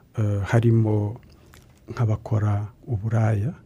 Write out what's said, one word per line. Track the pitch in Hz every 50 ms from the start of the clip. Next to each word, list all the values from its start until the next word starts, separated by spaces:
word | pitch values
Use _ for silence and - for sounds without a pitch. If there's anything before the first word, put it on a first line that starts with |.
| - _ -
eh, | 113 107 104 101 101 98 -
harimo | 120 113 107 117 113 113 110 107 107 104 104 104 117 - - - - - - - - - - - - _ - -
nk'abakora | - - 117 107 110 - - - 110 107 104 104 104 104 107 - - - -
uburaya | - 120 95 104 107 113 110 110 110 107 101 104 160 190 - -